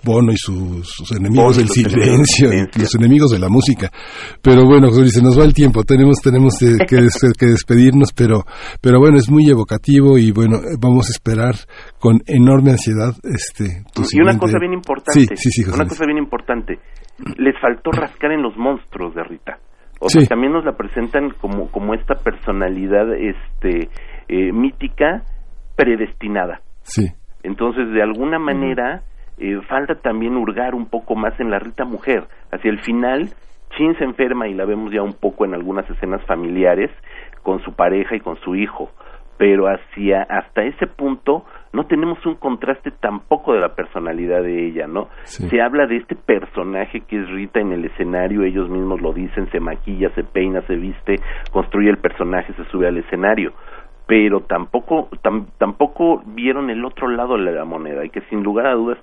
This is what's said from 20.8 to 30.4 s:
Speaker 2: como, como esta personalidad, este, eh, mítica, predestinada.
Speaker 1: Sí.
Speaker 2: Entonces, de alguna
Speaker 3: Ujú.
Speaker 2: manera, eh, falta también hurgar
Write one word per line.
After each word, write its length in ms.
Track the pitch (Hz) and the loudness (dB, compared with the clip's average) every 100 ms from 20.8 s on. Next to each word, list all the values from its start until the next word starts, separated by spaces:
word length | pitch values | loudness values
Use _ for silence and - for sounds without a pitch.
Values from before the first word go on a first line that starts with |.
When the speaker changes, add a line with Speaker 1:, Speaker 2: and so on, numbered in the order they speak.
| 101 123 117 143 139 - | -8 -8 -4 -4 -6 -8
Speaker 2:
como, 320 | 101 101 - | -8 -6 -6
como 200 | 107 101 | -8 -6
esta 220 | 110 - | -6 -4
personalidad, 1000 | 117 117 - - 98 92 95 95 101 110 95 | -4 -4 -6 -6 -4 -4 -4 -2 0 0 -2
este, 720 | 107 92 - - 92 87 82 - - - - | -6 -6 -10 -6 -4 -4 -6 -12 -16 -18 -6
eh, 240 | 90 92 | -4 -2
mítica, 720 | 107 135 135 135 - 151 202 - - - - - | -2 -4 -4 -10 -2 -2 -2 -10 -12 -14 -16 -12
predestinada. 880 | - 127 113 107 - 104 104 90 - - - | -2 0 0 -2 -8 -6 -4 -6 -8 -16 -18
Speaker 1:
Sí. 240 | - - 95 - - - | -8 -4 -4 -6 -18 -14
Speaker 2:
Entonces, 480 | 95 101 117 117 117 | -12 -6 -6 -4 -4
de 80 | 110 | -2
alguna 340 | 104 110 139 160 | -2 -2 -4 -4
Speaker 3:
Ujú. 100 | 151 | -4
Speaker 2:
manera, 560 | 139 135 127 123 180 - - - - | -4 -4 -4 -6 -8 -14 -18 -18 -10
eh, 200 | 98 98 - | -8 -8 -6
falta 260 | 131 143 160 | -6 -4 -6
también 400 | 131 110 113 | -4 -4 -4
hurgar 400 | 127 | -4